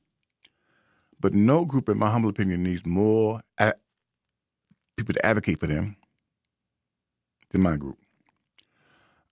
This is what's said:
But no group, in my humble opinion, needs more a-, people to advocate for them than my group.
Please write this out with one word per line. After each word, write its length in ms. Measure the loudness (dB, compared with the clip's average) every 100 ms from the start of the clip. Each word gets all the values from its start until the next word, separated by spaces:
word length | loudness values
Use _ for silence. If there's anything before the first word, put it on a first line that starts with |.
| _ _ _ _ _ _ _ _ _ _ _ _
But 160 | 0 4
no 300 | 4 4 2
group, 220 | -2 -2
in 120 | 0
my 100 | 0
humble 220 | 0 0
opinion, 320 | -2 -4 -2
needs 200 | -2 -4
more 580 | -2 0 2 2 0 -4 -12 0
a-, 140 | 0 0 _ _ _ _ _ _ _ _ _ _ _ -8
people 160 | -4
to 100 | 0
advocate 360 | 0 0 0 -4
for 80 | -2
them 300 | -2 -4 -10 _ _ _ _ _ _ _ _ _ _ _ _ _ _ _
than 100 | 0
my 160 | 0 0
group. 220 | -8 -14 _ _ _ _ _ _ _ _ _ _ _ _ _